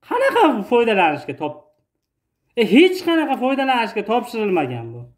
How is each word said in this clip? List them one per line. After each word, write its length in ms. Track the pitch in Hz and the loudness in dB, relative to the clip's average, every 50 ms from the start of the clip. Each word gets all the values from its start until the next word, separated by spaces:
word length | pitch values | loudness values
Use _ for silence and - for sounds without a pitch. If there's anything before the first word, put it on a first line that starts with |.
| _ - | _ -6
Qanaqa 360 | - 494 539 539 - 480 440 320 262 220 196 - | -4 0 0 0 2 4 2 2 2 0 -2 0
foydalanishga 680 | 247 240 240 226 220 190 180 160 151 135 - - 139 - | 2 2 2 2 2 2 2 2 2 -2 -8 -10 -10 -8
top-, 240 | 160 147 - - _ _ _ _ _ _ _ _ _ _ _ _ _ _ _ _ _ _ _ | -8 -8 -8 -10 _ _ _ _ _ _ _ _ _ _ _ _ _ _ _ _ _ _ _
e, 60 | - 226 180 175 | -2 0 4 6
hech 260 | 262 349 370 370 - - | 6 6 6 4 -2 -2
qanaqa 280 | 330 330 330 311 285 269 214 | 0 0 0 0 0 -2 -2
foydalanishga 640 | 240 262 277 269 269 269 262 240 226 220 - 220 196 | -2 -2 -2 -2 0 0 0 0 -2 -4 -4 -6 -4
topshirilmagan 840 | - 220 247 226 226 - 226 214 208 185 175 147 131 127 120 117 117 117 | -2 -2 -2 -2 -4 -6 -4 -2 0 0 0 -2 -2 -4 -8 -10 -12 -14
bu. 80 | 120 120 - _ | -16 -18 -18 _